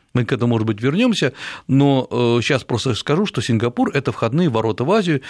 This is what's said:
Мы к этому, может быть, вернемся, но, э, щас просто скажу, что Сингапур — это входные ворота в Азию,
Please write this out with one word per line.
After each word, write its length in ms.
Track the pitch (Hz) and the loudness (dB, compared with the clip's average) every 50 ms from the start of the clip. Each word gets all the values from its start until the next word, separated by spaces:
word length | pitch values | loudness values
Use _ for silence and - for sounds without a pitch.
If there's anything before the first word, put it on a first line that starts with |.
| _ _ - | _ _ -2
Мы 120 | 123 120 | -2 0
к 60 | - | 0
этому, 220 | 135 110 117 120 117 | 0 0 0 2 2
может 120 | 113 110 | 2 0
быть, 160 | 110 110 101 | 0 -2 -2
вернемся, 520 | 117 135 143 196 247 254 208 - 160 131 - - - - - - - - | -2 0 0 2 2 2 2 0 0 -2 -2 -6 -12 -14 -14 -14 -4 0
но, 400 | 131 139 143 139 139 131 123 - | 2 4 4 4 4 2 0 -2
э, 320 | - 120 123 117 120 120 | -2 0 2 2 2 2
щас 220 | 113 - 143 127 - | 2 0 -2 -2 -2
просто 320 | - 131 110 - 135 117 | -4 -4 -4 -2 -2 -4
скажу, 300 | - - - 143 170 214 | -4 -2 -2 0 0 0
что 160 | - - 131 | -2 -2 -4
Сингапур — 500 | 110 - 117 110 113 120 - - 254 - - | -2 0 0 0 0 0 0 0 -2 0 0
это 180 | 139 - 123 | -2 -2 -2
входные 380 | 110 - - 113 120 160 185 156 | -2 -2 -2 0 0 2 2 2
ворота 340 | 110 110 110 113 101 - 120 | 2 0 0 0 -2 -2 0
в 80 | 147 | 0
Азию, 300 | 196 226 196 175 151 131 - | 0 2 2 0 -2 -2 -4